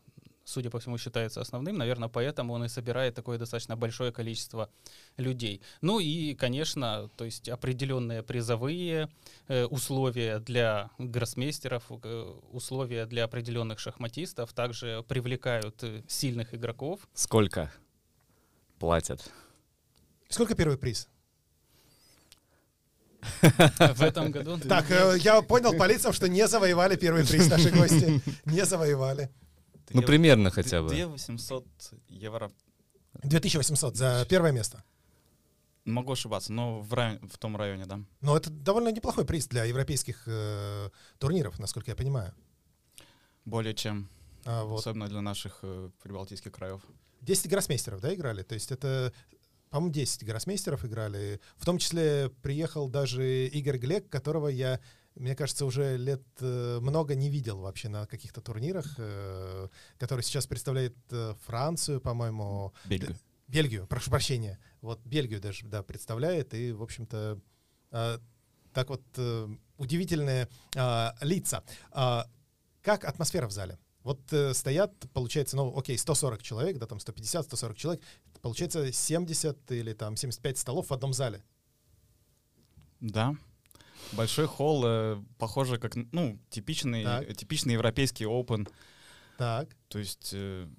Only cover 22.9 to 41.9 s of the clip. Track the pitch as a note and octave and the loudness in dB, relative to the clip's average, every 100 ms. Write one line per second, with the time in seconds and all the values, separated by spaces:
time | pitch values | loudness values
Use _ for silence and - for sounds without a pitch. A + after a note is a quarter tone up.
22.9 | _ _ _ - - D#3+ - D3+ - D3+ | _ _ _ -10 6 8 10 8 8 6
23.9 | A#2+ D#3+ E3 D#3 C#3+ D3 E3+ C#3 F3+ D#3 | 8 4 4 0 -2 -4 -4 2 4 6
24.9 | F#3 F#3 F#3 F#3+ A3 - B3 A#3+ E3 F#3+ | 8 8 8 8 8 8 6 6 6 6
25.9 | B3 A#3+ - F#3 F3+ G#3+ A3 F#3+ F3 F#3+ | 6 2 2 4 6 6 6 6 6 6
26.9 | F3 E3+ E3 B2+ D#3 E3 E3 E3 E3+ - | 4 4 6 6 8 8 8 8 8 10
27.9 | D#3+ D#3+ C#3+ C#3+ - D3 E3 F3 F3 D3+ | 8 8 4 2 -4 0 2 2 2 2
28.9 | C#3 C3 C3+ C3+ - - _ _ - - | 2 0 -2 -4 -8 -20 _ _ -20 2
29.9 | B2+ A#2+ D3+ E3 A#2 F#2+ F#2+ - F2 D#2+ | 4 8 8 10 10 8 4 2 2 4
30.9 | A2 F3 C#3 - A#2 - C3 - - - | 2 0 -6 -8 -8 -6 -8 -10 -18 -20
31.9 | A2+ - F#2+ G#2+ A2+ G2+ - _ _ _ | -20 -20 -12 -8 -8 -8 -12 _ _ _
32.9 | _ _ - C#3 D#3+ G3 D#3 C3 C#3+ C3 | _ _ -6 2 4 4 2 2 2 0
33.9 | - C3 B2 B2 F#3 E3 B2 G#2+ - - | 2 2 4 4 6 6 4 0 -8 -20
34.9 | _ _ _ _ _ _ _ _ _ - | _ _ _ _ _ _ _ _ _ -4
35.9 | A#2+ B2+ B2+ A2+ G2+ - A2 A#2+ A2+ G#2 | -4 -2 -4 -2 -4 -4 -2 -2 -4 -4
36.9 | B2 A2+ G#2 G2+ - A2 G#2 G2+ G2 F#2+ | 0 0 -2 -10 -10 -6 -4 -4 -4 -8
37.9 | G#2 G#2 _ C#3+ D#3 D#3 D3+ C#3+ A3 A#3 | -10 -12 _ 2 2 2 -2 2 2 2
38.9 | A3 C4 A3+ D#3 D#3 - A#2+ A2+ B2+ C#3 | 0 -2 0 0 -2 -2 -2 2 2 2
39.9 | C3+ - - A#2 A2+ G#2+ G#2 G2+ G#2 G2+ | 0 -2 -6 -6 -4 -2 -4 -4 -6 -8
40.9 | - - - C3+ F3+ G#2 - G2 - - | -12 -20 -4 0 2 0 -4 -6 -6 -6